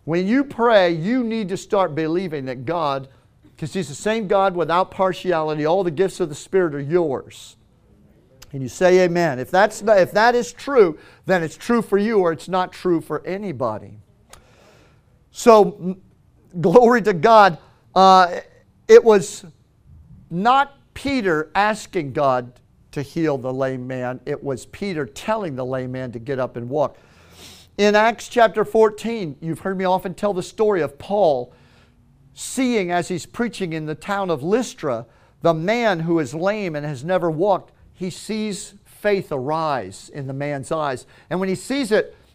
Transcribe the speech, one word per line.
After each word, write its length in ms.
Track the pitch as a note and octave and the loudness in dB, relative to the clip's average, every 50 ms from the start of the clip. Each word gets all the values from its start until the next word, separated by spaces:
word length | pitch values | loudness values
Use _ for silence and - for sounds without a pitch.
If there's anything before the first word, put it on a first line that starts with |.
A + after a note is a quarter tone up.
| _ | _
When 200 | - D#3+ F3 F#3 | -4 -2 -2 0
you 200 | F#3+ A#3 C4+ C#4+ | 0 0 0 0
pray, 460 | C#4 - - A#3 A#3+ A#3 G3+ F#3 F3 | -2 -4 0 2 4 6 6 4 4
you 320 | E3+ D#3+ D#3 G3 B3 C4 B3 | 0 -2 -2 -2 -2 -2 -2
need 260 | A3+ A3 A3+ A3 E3+ | -2 -4 -4 -4 -6
to 80 | G3 F#3 | -6 -8
start 360 | - - - G3+ F#3 E3+ D3 | -6 -2 0 0 0 0 -2
believing 520 | D3+ D#3+ D#3 D#3+ F3 F#3+ F3+ D3+ D3 C3+ | -4 -4 -2 -2 -4 -4 -4 -6 -8 -8
that 200 | C3 B2+ C3 C3 | -8 -10 -8 -6
God, 440 | A#2 E3 F3 D#3+ C#3+ C#3 C3+ C3 C3 _ _ _ _ _ _ _ - _ _ | -6 -4 -2 -2 -2 -4 -4 -8 -12 _ _ _ _ _ _ _ -20 _ _
'cause 160 | E3 D3+ - | -12 -8 -6
he's 160 | F#3+ F3 B2+ | -6 -8 -8
the 60 | C#3+ | -10
same 320 | - - G#3 A3 A3+ A3 F3 | -6 -4 -2 -2 -2 -2 0
God 280 | G3+ G3 G3 G3 F3+ | 0 2 2 2 0
without 340 | F3 E3 D3 E3 F3 F#3+ F#3 | -2 -2 0 0 0 0 -2
partiality, 760 | - - F#3+ F#3+ F3 - - F#3 F3 D#3+ D#3 D#3 D#3 D#3 D3 | -2 -2 -2 -2 -2 -4 -4 -2 -2 -2 0 -2 -4 -2 0
all 180 | D3+ E3+ G3 G3 | 0 0 0 0
the 80 | F3 | -2
gifts 300 | D3+ C3+ F#3+ F#3 - - | -2 -2 -2 -2 -2 -4
of 80 | F#3 D#3+ | -6 -6
the 60 | D3 | -6
Spirit 380 | - - - - F#3+ F#3 E3 C#3+ | -12 -14 -2 0 0 0 0 -2
are 60 | C#3+ | -6
yours. 800 | C#3 C#3 E3 F3+ E3+ D#3 C3 A2 - G#2+ - - - - - _ _ _ _ _ _ _ _ _ _ _ _ _ _ _ _ _ - - - | -8 -2 0 0 0 0 -2 -6 -8 -12 -20 -20 -20 -20 -20 _ _ _ _ _ _ _ _ _ _ _ _ _ _ _ _ _ -20 -16 -12
And 80 | C#3 | -10
you 80 | C3+ B2 | -10 -10
say 320 | - - F#3 F3+ F3+ F#3 | -4 2 4 6 6 6
amen. 380 | F#3 F3+ E3+ F3 F3 D#3+ C3+ B2 | 4 4 2 0 0 0 -2 -4
If 120 | B2+ - | -8 -2
that's 300 | - F#3 G3+ G#3 G#3 - | 2 2 2 2 0 -4
not, 180 | G3+ G#3+ A3 G3 | 0 2 4 4
if 120 | F3+ - - | 4 4 2
that 220 | G3+ G#3+ A#3+ A#3 | 4 4 4 4
is 180 | A#3+ A#3 - - | 2 -2 -4 -8
true, 440 | - - - C#4+ C4 G#3 F3 D3+ - - - - _ _ | -14 -8 0 4 4 4 4 4 -6 -14 -20 -20 _ _
then 180 | - F#3+ F3+ E3 | 0 0 0 0
it's 140 | D3+ - - | -4 -8 -12
true 240 | - - A#3 A#3 | -4 0 0 0
for 160 | G#3+ - - G3 | 0 0 0 0
you 220 | G3+ A3 A#3 G#3 | 0 2 2 2
or 120 | F#3+ E3+ | 2 2
it's 180 | E3 - - - | -2 -4 -8 -4
not 220 | F3 F#3 F#3 F3 | -2 -2 -2 -4
true 300 | - - - F#3 F3 E3 | -6 -6 -2 0 0 0
for 240 | C#3+ - D#3 C#3+ - | -2 -4 -8 -8 -6
anybody. 760 | D3+ F3+ G3 G#3+ G3 D#3 A#2 B2+ A#2 G#2+ G#2 G2+ G2 G#2 G#2+ - _ _ _ _ _ - - _ _ _ _ _ _ _ _ _ _ _ _ _ _ _ _ _ _ | -8 -10 -8 -8 -10 -8 -4 -4 -4 -6 -6 -12 -16 -20 -20 -20 _ _ _ _ _ -20 -20 _ _ _ _ _ _ _ _ _ _ _ _ _ _ _ _ _ _
So, 460 | _ - - A#3+ A3 G#3+ G3+ F3+ - - | _ 0 6 8 8 8 8 4 2 -6
m-, 220 | D#3+ F3+ F#3+ - _ _ _ _ _ _ _ _ _ _ - F3+ | -8 -8 -8 -8 _ _ _ _ _ _ _ _ _ _ -10 -2
glory 440 | D3+ G3 E3+ B3 - A3+ B3 A#3+ F#3 | 0 6 8 8 8 8 4 4 2
to 100 | G#3 G3+ | 0 -2
God. 440 | E3 C#3+ A3+ A3+ A3 G3+ F#3+ E3 - _ _ _ _ _ _ _ | 2 4 6 8 8 8 6 4 -2 _ _ _ _ _ _ _
Uh, 440 | F#3 F#3+ F#3+ F#3+ F#3 F#3 E3+ F3+ G3 - - _ _ _ _ _ _ _ - | 4 6 8 8 8 6 4 0 -8 -12 -14 _ _ _ _ _ _ _ 8
it 160 | A3 A#3 A#3 | 8 10 10
was 420 | A3+ G#3+ G3+ - - - - - E3+ _ _ _ _ _ _ _ _ - - - _ - - - _ | 8 4 4 2 -2 -10 -16 -18 -20 _ _ _ _ _ _ _ _ -20 -20 -20 _ -20 -20 -18 _
not 440 | D#3+ E3+ G3 A#3 B3+ C4+ C#4+ C#4 - _ _ _ _ | -8 -2 2 4 4 4 2 0 -4 _ _ _ _
Peter 560 | - - C4+ C#4 C4 G#3 F#3+ D#3+ D3+ D#3 - _ | -10 -6 -4 -2 0 0 0 0 0 -2 -2 _
asking 560 | F#3+ G3+ G#3+ A3 G#3+ - - - F#3+ D#3 C#3 | 0 0 0 0 -4 -8 -8 -6 -6 -6 -4
God 480 | B2 D3+ D3 C#3 B2+ B2+ B2 A#2+ - _ _ _ _ _ _ _ | -2 0 0 2 2 0 -2 -8 -16 _ _ _ _ _ _ _
to 120 | - D3+ C#3 | -10 -10 -10
heal 340 | - - F3 E3 D#3 C#3+ C3+ | -8 -4 -2 -2 -2 -2 -2
the 160 | A#2 B2+ B2+ | -4 -6 -4
lame 320 | C3 C3+ C3 C3 B2+ B2 | -2 -2 -2 -4 -6 -8
man. 340 | B2+ C3 B2+ B2 B2 B2+ B2+ _ | -8 -8 -8 -6 -8 -8 -10 _
It 180 | - D3 C#3 - | -8 -8 -8 -6
was 220 | C#3+ C3+ A#2+ - | -8 -8 -8 -8
Peter 400 | - - - G3+ G3+ F#3 D3+ C#3+ | -16 -14 -10 -8 -6 -6 -6 -6
telling 500 | - - - - - A3 A3 G#3 E3+ C#3 | -8 -10 -12 -6 -4 -4 -4 -4 -8 -8
the 80 | B2 C3 | -8 -8
lame 280 | B2+ C3 C3 B2+ B2+ | -6 -6 -6 -6 -8
man 200 | B2+ C3 C3 B2+ | -8 -8 -10 -10
to 80 | A2 A#2+ | -10 -12
get 200 | A2+ A#2 C#3 B2+ | -8 -8 -4 -4
up 180 | B2+ A#2+ - B2 | -4 -6 -6 -10
and 100 | A#2 A#2+ | -10 -6
walk. 300 | C3 D3+ C#3 A#2+ - - _ _ _ _ _ _ - - - - - - - _ _ - | -2 -2 -2 -2 -4 -12 _ _ _ _ _ _ -20 -20 -20 -20 -20 -20 -20 _ _ 0
In 160 | G3+ G#3+ G#3 | 2 4 4
Acts 320 | G#3 G#3+ A3+ A#3 - - - | 4 4 2 0 -2 -10 -4
chapter 380 | - A#3+ A#3 A3 A3 A3 G#3 | 2 2 2 4 4 0 -4
fourteen, 720 | G#3 - A3 A3 A3 G#3+ G#3+ - A3 A#3 A3+ G3 D#3 C3 - | 0 2 4 4 4 2 -2 -8 -8 -6 -6 -8 -8 -10 -10
you've 200 | - D#3+ D#3+ - | -8 -8 -8 -6
heard 180 | - F#3+ G3 F#3 | -6 -6 -6 -2
me 80 | F#3+ | 0
often 300 | F3+ F#3 F#3 F3+ G3 E3 | 0 0 0 -2 -6 -10
tell 180 | - - G#3 G3+ | -4 -4 -4 -4
the 80 | F3+ | -4
story 400 | F3 - - - A3 G#3+ G#3 F3+ | -6 -10 -4 0 0 2 2 2
of 160 | D3+ C#3 - _ | 0 -2 -4 _
Paul 560 | - - G3 G#3 G3+ E3 C#3+ B2+ B2 - - _ _ _ _ _ _ _ _ _ _ _ _ _ _ _ _ | -10 -4 0 2 4 4 2 0 -4 -8 -14 _ _ _ _ _ _ _ _ _ _ _ _ _ _ _ _
seeing, 560 | - - - - - C4+ B3 A#3+ A3 F#3+ F3 | -16 -16 -10 -4 -2 0 0 0 0 0 0
as 180 | F3 F3 E3+ - | -2 -2 -2 -4
he's 200 | F#3 E3 - - | -6 -8 -8 -12
preaching 460 | - - A#3+ A#3+ A#3 - G3 E3+ D#3+ | -6 -6 -6 -6 -4 -6 -8 -6 -6
in 120 | D#3+ D#3 | -8 -6
the 80 | D3+ D#3 | -8 -10
town 380 | - - - G3+ G3+ G3 F#3 | -10 -8 -6 -4 -4 -2 -2
of 100 | E3 C#3 | -4 -4
Lystra, 640 | B2+ E3+ G3+ B3 A#3+ - - - - D3 B2 A2+ B2+ _ _ _ _ _ _ _ | -2 -2 -2 -2 -2 -4 -8 -8 -6 -6 -6 -6 -8 _ _ _ _ _ _ _
the 120 | - E3+ E3 | 0 0 0
man 480 | D#3+ D#3+ F#3 A3 A#3+ A#3+ A3 F#3+ E3 | 0 0 -2 -2 0 2 0 0 0
who 160 | D#3+ E3+ E3+ E3 | -2 0 0 0
is 160 | D#3 A#2 B2+ | 0 -2 -6
lame 420 | E3 E3+ G3 G#3+ A3 G3+ F3+ D#3 | -4 -2 -2 -2 -2 -6 -6 -6
and 80 | D3 C#3+ | -6 -8
has 200 | D3+ D3+ B2 B2+ | -8 -10 -8 -4
never 260 | E3 F#3 F3+ E3 E3+ | -2 -2 0 0 0
walked. 420 | D#3+ D3 F3+ G#3 F#3+ E3 - _ _ _ _ _ _ | -2 0 0 0 0 0 -2 _ _ _ _ _ _
He 160 | _ F3+ F#3 | _ -10 -10
sees 640 | - - - - G#3+ A3 G#3+ G#3+ G3 - - - - - _ | -8 -10 -10 -8 -6 -4 -4 -6 -6 -8 -12 -16 -20 -20 _
faith 480 | _ - - - G#3 G#3 G3 - - | _ -20 -6 -2 0 0 0 -2 -4
arise 800 | D#3 C3+ B2 C3+ D#3 D#3+ D#3+ D#3 C#3+ C3 G2+ F#2 G2 - - - | -6 -6 -4 -4 -2 -2 -2 -2 -2 -4 -4 -8 -14 -18 -20 -18
in 140 | - D3 C#3 | -14 -12 -10
the 80 | C3 C3 | -10 -8
man's 380 | C3+ C#3+ D3 D3 C#3 C3 - | -8 -6 -6 -6 -6 -6 -6
eyes. 340 | E3 D#3+ D3+ C#3+ C3+ A#2+ - _ _ _ _ _ | -4 -4 -2 -4 -4 -6 -10 _ _ _ _ _
And 100 | D3+ F3+ | -6 -4
when 100 | F#3+ F#3+ | -2 -4
he 60 | F#3 | -4
sees 360 | F3 - - B3+ C#4+ C#4 F#3+ | -6 -6 -6 -4 -4 -2 0
it, 260 | G#3+ G3 - - - _ _ _ _ | 0 0 0 0 -8 _ _ _ _